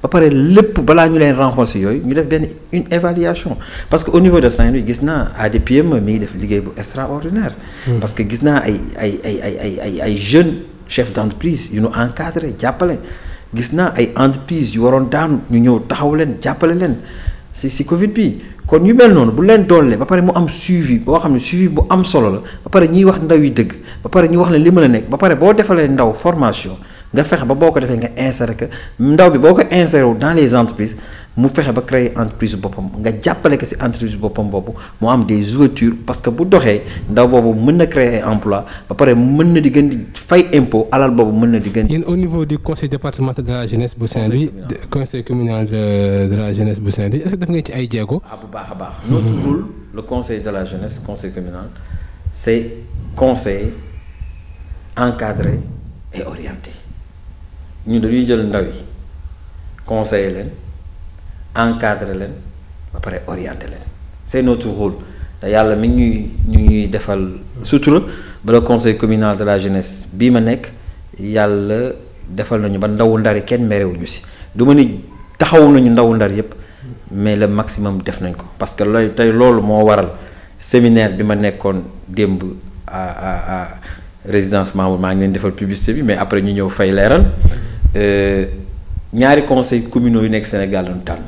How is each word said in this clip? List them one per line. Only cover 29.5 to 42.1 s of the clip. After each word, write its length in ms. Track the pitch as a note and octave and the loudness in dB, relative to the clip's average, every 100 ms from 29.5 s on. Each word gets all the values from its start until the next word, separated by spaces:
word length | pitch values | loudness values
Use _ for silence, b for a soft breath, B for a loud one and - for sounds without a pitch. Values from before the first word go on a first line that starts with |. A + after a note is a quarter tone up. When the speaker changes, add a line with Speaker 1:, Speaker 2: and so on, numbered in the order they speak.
| F3+ | 6
Speaker 1:
ko 60 | - | 4
insérer 320 | F3+ E3 D#3 | 2 4 4
wu 140 | B2 A2 | 4 2
dans 140 | C#3 | 0
les 200 | E3 C3+ | 2 4
entreprises, 440 | B2 A2+ - G#2+ A2 B B B - | 4 2 -2 -6 -6 B B B 0
mu 100 | C3 | 0
fexe 240 | C3+ C#3 | 2 -2
ba 100 | A2+ | -2
créer 300 | A#2+ C3 B2 - | 0 0 0 -2
entreprise 380 | A2 - A2 G2+ | -6 -4 -4 -4
boppam, 320 | G2 - F#2+ G#2+ | -8 -8 -10 -4
nga 120 | A2 G#2+ | -4 -2
jàppale 360 | - - - C#3 | -4 0 0 0
ko 60 | - | -4
si 100 | - | -4
entreprise 380 | B2+ - A2+ G2+ | -4 -4 -6 -4
boppam 320 | G#2 - G#2 | -6 -4 -4
boobu, 240 | G2 F#2+ B2 B B | -4 -6 -14 B B
mu 80 | A2 | 0
am 160 | B2+ G2 | 2 2
des 300 | G#2+ G2+ B2+ | 0 0 2
ouvertures, 380 | C#3 - A#2 A#2 - | 2 4 0 0 -6
parce 140 | - | -4
que 100 | - | -4
bu 140 | A#2 | -2
doxee, 380 | F3+ F#3+ B2 G#2 - B B | 2 4 4 0 -2 B B
ndaw 180 | G#2+ B2 | 2 4
boobu 240 | B2+ A2+ | 4 4
mën 240 | A2 A#2+ E3+ | 2 2 4
na 80 | E3 | 2
créer 360 | D3 A#2+ A#2 G#2+ | 2 2 0 -2
emploi, 400 | G#2+ G#2+ G2+ - B B | -2 -2 -4 -4 B B
ba 60 | G2 | 2
pare 180 | C#3 A#2+ | 4 4
mën 380 | B2 D3 E3+ | 4 4 4
na 80 | E3+ | 4
di 80 | D3 | 4
gën 160 | C#3+ C#3+ | 4 2
di 120 | B2 G2 - | 0 -8 -16
fay 340 | - F3+ F3+ | 2 2 4
impôt, 360 | - B2 A2 A2+ | 2 2 0 0
alal 200 | C3 C3+ | 2 2
boobu 200 | A#2+ A2 | 4 2
mën 200 | A2 A#2 | 4 2
na 80 | A2+ | 2
di 100 | G2+ | 0
gën 160 | G#2+ G#2+ | 0 0
di 60 | |
Speaker 2:
Yéen, 100 | D#3 | 0
au 80 | E3+ | -2